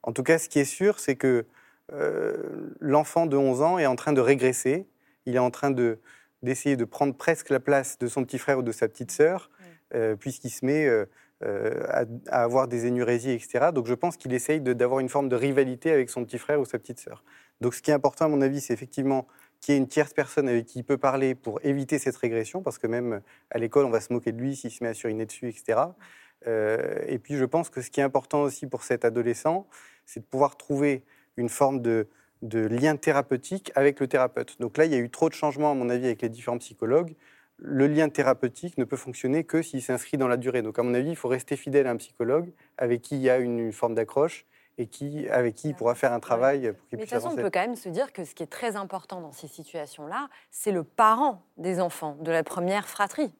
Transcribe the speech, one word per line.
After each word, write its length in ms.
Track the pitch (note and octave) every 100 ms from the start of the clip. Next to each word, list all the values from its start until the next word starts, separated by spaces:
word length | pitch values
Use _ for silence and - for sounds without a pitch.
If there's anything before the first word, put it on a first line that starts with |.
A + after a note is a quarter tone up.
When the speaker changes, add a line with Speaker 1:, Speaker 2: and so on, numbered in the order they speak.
Speaker 1:
En 100 | -
tout 100 | A2+
cas, 160 | B2+ E3
ce 100 | -
qui 100 | D3
est 40 |
sûr, 340 | C#3 - G3 G3+
c'est 160 | - C3
que, 280 | C3 B2 A2+ _ _ _ -
euh, 800 | - D#3 - - - - - - -
l'enfant 460 | D3+ C#3+ D3+ E3+ E3
de 100 | C#3
onze 240 | C3+ B2+
ans 160 | D#3 F#3
est 80 | C#3+
en 100 | B2+
train 180 | -
de 60 | C#3
régresser. 640 | B2 C#3 B2+ B2 - D3+ G3 _ _ _ -
Il 100 | B2
est 40 |
en 100 | B2
train 200 | A#2+ C#3
de, 280 | C3 A#2+ A2 _ - _ _
d'essayer 340 | C3 C3 C#3+ C3+
de 80 | A2+
prendre 280 | - C#3+
presque 360 | C3 - E3 -
la 100 | C3+
place 380 | B2+ C#3+ B2+ -
de 100 | A#2+
son 160 | C#3
petit 140 | C3 E3+
frère 200 | - C3
ou 40 |
de 100 | A#2+
sa 160 | - A2
petite 220 | - B2
sœur, 400 | - D#3 F#3 -
Speaker 2:
Mm. 140 | _ F3 E3 _
Speaker 1:
euh, 220 | A#2+ A2+ G#2
puisqu'il 340 | C#3 C3 A#2+
se 140 | -
met, 220 | C3 D3+ D3
euh, 180 | A2+ G2 _ _ _
euh, 400 | A2 G2+ A2 - -
à, 140 | B2+ A#2 A#2 -
à 140 | B2
avoir 220 | A#2 B2+ C3
des 200 | B2 A#2+
énurésies, 440 | B2 A#2+ B2 B2+
et 60 | A#2+
cetera. 340 | - B2 D#3
Donc 140 | D3+ A#2
je 60 |
pense 240 | B2 F3 -
qu'il 160 | C3
essaye 300 | C#3 - D#3
de, 100 | C3
d'avoir 280 | A#2+ B2 C3+
une 100 | C3
forme 180 | C#3+ C3+
de 80 | B2
rivalité 560 | C#3 C3+ C3 B2 D#3+
avec 160 | D3+ B2
son 160 | -
petit 140 | A#2 B2
frère 200 | - D3
ou 60 |
sa 140 | B2+ A#2
petite 200 | - B2
sœur. 240 | - - _ - _ _
Donc 140 | B2
ce 80 | -
qui 80 | -
est 40 |
important, 300 | C#3+ C3+ -
à 40 | D#3+
mon 120 | C#3+
avis, 220 | C3+ C#3
c'est 100 | -
effectivement 540 | F3+ C3 - C3+ C3+ - - - _
qu'il 140 | -
y 20 | C#3+
ait 40 |
une 80 | C3
tierce 260 | D3+ C#3+
personne 340 | - C#3 - C#3
avec 160 | A#2+ A#2
qui 120 | B2+
il 40 |
peut 140 | A#2+ C3+
parler 360 | C#3 C3+ C3+
pour 260 | B2+ - G#2+
éviter 360 | C#3+ C#3 C3+ D3+
cette 180 | C3+ -
régression, 460 | A#2+ A2+ A2 F#3
parce 160 | F#3 -
que 80 | A2+
même 340 | A#2 B2 G#2 - - _
à 80 | A#2
l'école, 260 | A#2 C#3+
on 60 | C3+
va 100 | A2+
se 120 | -
moquer 180 | A#2+ A#2+
de 60 | A2+
lui 180 | C3 C3+
s'il 140 | A#2+
se 120 | -
met 80 | A#2
à 40 |
suriner 320 | A2 A#2+ A2 A2
dessus, 220 | - A#2+
et 40 |
cetera. 420 | A2 - A2+ D#3+ - - - - _ A#2+
Euh, 560 | A2 G#2+ A2+ - - -
et 120 | B2+
puis 180 | - D3
je 80 |
pense 240 | C3 D#3+ E3
que 140 | -
ce 80 | B2
qui 100 | -
est 20 |
important 360 | C#3 C3+ - D3
aussi 240 | C#3+ - C#3
pour 160 | A#2+
cet 220 | - A#2+
adolescent, 600 | A#2 A#2 A#2+ A#2 D#3 F3 G3+ - - _ -
c'est 140 | -
de 40 | -
pouvoir 300 | C3 C#3 -
trouver 480 | - C#3 C#3+ C3 _ _ _ -
une 140 | A#2+
forme 320 | - C#3 C3+
de, 260 | A#2 A2+ G#2 _ _ _
de 200 | A#2 A2+
lien 360 | G#2+ A#2 D3+ D3
thérapeutique 760 | - C#3+ C#3 B2+ - F#3+ -
avec 260 | - C#3 C#3
le 80 | C3
thérapeute. 500 | C3+ B2+ - A#2+ -
Donc 200 | A#2+ -
là, 80 | E3
il 60 |
y 20 |
a 40 | C3+
eu 120 | A#2+
trop 180 | - D#3+
de 60 |
changements, 360 | - D3+ C#3 D3+
à 40 |
mon 160 | C#3 A#2+
avis, 160 | B2 B2+
avec 160 | A2
les 80 | A#2
différents 280 | A2+ A#2+ A#2+
psychologues. 560 | - - A2+ C#3+ E3+ D#3+ _ _ _ _
Le 280 | - C3+ C#3+
lien 240 | D3 D3+
thérapeutique 680 | D3 C3 B2+ B2+ - F3 -
ne 80 |
peut 140 | B2 C3+
fonctionner 460 | - B2 B2+ D3+
que 180 | E3 D#3+
s'il 180 | D#3+ C3
s'inscrit 380 | B2 B2 - D3
dans 100 | C3
la 80 | A#2+
durée. 240 | B2+ B2
Donc, 180 | G#2+ A2
à 40 |
mon 100 | B2
avis, 160 | B2 C#3
il 80 | -
faut 120 | B2+
rester 280 | B2+ - C#3
fidèle 300 | - C#3 C3
à 40 |
un 60 | -
psychologue 560 | - _ A#2 D3+ F3 - _ -
avec 240 | B2 A#2+
qui 160 | - C#3+
il 60 |
y 80 | C3
a 80 | B2+
une, 200 | B2 A#2+
une 140 | A2+
forme 220 | G#2 A#2
d'accroche 500 | A#2 A2 C#3 D#3+ - _ _ _ -
et 100 | A#2
qui, 380 | - C#3+ D3+ -
avec 240 | B2+ A#2+
qui 160 | A2 D3+
il 40 |
pourra 200 | C3+ A#2
faire 180 | A#2+ C3+
un 80 | A#2+
travail 520 | - A#2 C3 C#3+ A#2+
pour 140 | G2+ _
qu'il 120 | A#2+
Speaker 3:
Mais 60 |
de 20 | G#3+
Speaker 1:
puisse 20 |
Speaker 3:
toute 0 |
façon, 200 | A#3+ F4
on 20 |
Speaker 1:
avancer. 120 | D4+
Speaker 3:
peut 60 | G3+
quand 160 | F#3 A3
même 80 |
se 140 | A#3+ F#3
dire 240 | E3+ C#4
que 140 | - D#3+
ce 80 |
qui 80 | -
est 40 | E3
très 300 | - A#3+ G3+
important 460 | F#3+ F#3+ - F#3
dans 100 | D#3+
ces 160 | C3 D3+
situations-là, 800 | - D3+ E3+ D3 - D3 A3 C#4+ - _
c'est 200 | - G#3+
le 140 | F#3
parent 580 | D3+ - A3 A3+ D4 G3 _ -
des 240 | F3 F3+
enfants, 380 | F3 - D#3 C#3+
de 100 | D#3+
la 120 | E3
première 440 | D#3+ - F3 G3+ G3+
fratrie 460 | - G3+ - C4+